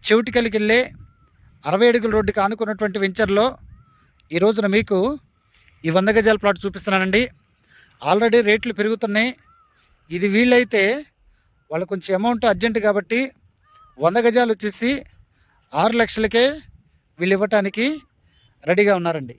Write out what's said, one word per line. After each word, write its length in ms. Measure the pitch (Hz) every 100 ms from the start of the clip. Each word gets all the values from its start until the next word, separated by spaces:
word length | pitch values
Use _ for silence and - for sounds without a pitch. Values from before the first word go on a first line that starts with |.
| -
చెవిటికల్లికి 500 | 214 233 240 233 214
వెళ్ళే 200 | 214 226 254 - - _ _ _ _ _ 139
అరవై 180 | 180 240
అడుగుల 200 | 233 226 214
రోడ్డుకి 240 | 202 208
ఆనుకున్నటువంటి 540 | 196 214 220 214 214 202
వెంచర్లో 420 | 196 185 214 196 240 254 - - _ _ _ _ _
ఈ 40 | 165
రోజున 220 | 196 214 202 202
మీకు 220 | 220 190 208 294 _ _ _ _ _ _
ఈ 60 | 160 170
వంద 140 | 196 220
గజాల 220 | 214 214
ప్లాట్ 180 | 208 190
చూపిస్తున్నానండి. 580 | 202 185 - 190 190 196 247 _ _ _ _ _ _ _ 135
Already 320 | 185 226 226 208
రేట్లు 240 | 214 240 202
పెరుగుతున్నాయి. 520 | 208 220 226 208 233 247 _ _ _ _ _ _ _
ఇది 180 | 175 202 196
వీళ్ళైతే 460 | 247 247 247 220 196 262 302 _ _ _ _ _ _
వాళ్ళు 180 | 156 180
కొంచెం 200 | 190 - 190
అమౌంట్ 260 | 220 240 233
అర్జెంట్ 260 | 190 226 226 208
కాబట్టి 340 | 202 196 233 262 _ _ _ _ _ _ -
వంద 120 | 156 202 233
గజాలు 240 | 233 240 214
వచ్చేసి 360 | 208 196 233 277 - _ _ _ _ _ _ 147
ఆరు 140 | 196 233
లక్షలకే 440 | 226 - 220 226 254 311 - - _ _ _ _
వీళ్ళు 180 | 180 190
ఇవ్వటానికి 480 | 208 214 196 202 247 311 - _ _ _ _ _ -
రెడీగా 240 | 185 202 190
ఉన్నారండి. 360 | 170 165 131